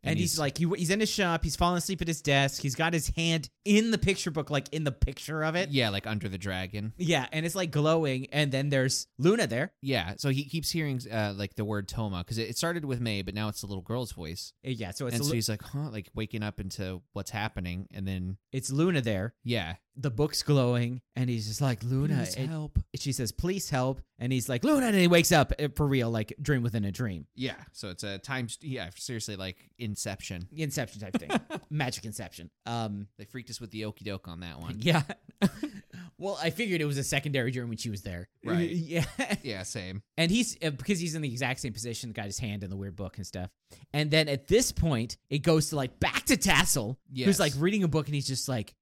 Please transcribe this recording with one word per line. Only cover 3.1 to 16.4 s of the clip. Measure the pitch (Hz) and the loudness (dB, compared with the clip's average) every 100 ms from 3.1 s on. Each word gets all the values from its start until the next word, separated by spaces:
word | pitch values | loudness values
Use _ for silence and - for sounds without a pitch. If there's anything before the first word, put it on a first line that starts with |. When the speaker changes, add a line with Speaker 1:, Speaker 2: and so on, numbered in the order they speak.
| - 165 165 139 _ - | 0 2 2 -2 _ 6
Speaker 1:
in | 208 226 | 6 6
the | 214 | 2
picture | 160 196 - | 2 2 0
book, | 156 143 | -2 0
like, | 147 135 | 0 0
in | 156 | -2
the | 147 | -2
picture | 131 - 135 - 156 | 0 0 0 -6 -2
of | 156 165 | 0 0
it. | 190 | 2
Speaker 2:
Yeah, | 139 113 | 4 4
like, | 98 107 | 2 -2
under | 107 151 | -4 -2
the | 92 | -4
dragon. | 98 92 92 104 107 - | -4 -4 -4 -4 -6 -4
Speaker 1:
Yeah, | 175 160 127 | 2 2 2
and | 156 165 | -2 -2
it's, | |
like, | 180 180 | -2 0
glowing. | 147 151 165 156 131 131 | 2 4 6 4 0 -2
And | 147 147 | 2 2
then | 131 143 | 2 2
there's | 139 131 - - - | 4 4 0 -4 2
Luna | 151 226 151 | 4 4 2
there. | 113 165 _ | 0 -2 _
Speaker 2:
Yeah, | 135 127 82 98 | -2 0 0 -2
so | 143 | 0
he | 135 143 | 0 -2
keeps | 165 147 | -4 -2
hearing, | 170 151 131 120 | -2 0 -2 -2
uh, | 110 104 98 | -2 0 -2
like, | 101 | -4
the | - 104 | -2 -2
word | 104 98 | -2 -4
Toma, | - 107 92 | -4 -2 -4
'cause | 87 113 | -4 -4
it, | 110 | -4
it | 117 | -2
started | 170 170 | -2 -2
with | 147 123 | -2 -2
May, | 117 104 | 0 -2
but | 95 101 | -4 -4
now | 107 | -4
it's | 104 | -4
the | 98 | -8
little | 98 | -8
girl's | 90 117 117 | -4 -4 -4
voice. | - 80 85 - _ 131 | -8 -10 -8 -12 _ -8
Speaker 1:
Uh, | |
yeah, | 120 101 | -6 -6
so | 90 131 | -6 -2
it's | |
Speaker 2:
And | 117 | 0
Speaker 1:
a | 143 | 2
Speaker 2:
so | |
Speaker 1:
Lu- | 120 | 0
Speaker 2:
he's | 113 | 0
like, | 107 | -2
huh, | - 139 147 | -4 -6 -6
like, | 110 92 - | -6 -8 -6
waking | 110 117 | -6 -4